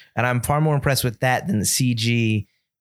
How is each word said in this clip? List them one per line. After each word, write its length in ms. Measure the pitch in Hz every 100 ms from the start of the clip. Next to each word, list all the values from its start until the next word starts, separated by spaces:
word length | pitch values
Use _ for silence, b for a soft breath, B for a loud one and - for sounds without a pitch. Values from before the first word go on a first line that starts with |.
| B -
And 100 | 123
I'm 160 | 123
far 200 | - 147
more 140 | 156 147
impressed 280 | 143 131
with 160 | 123 110
that 280 | 131 123 160
than 120 | 196
the 60 | -
C 280 | - 127
G 540 | 120 113 120 113 107 - _ _ _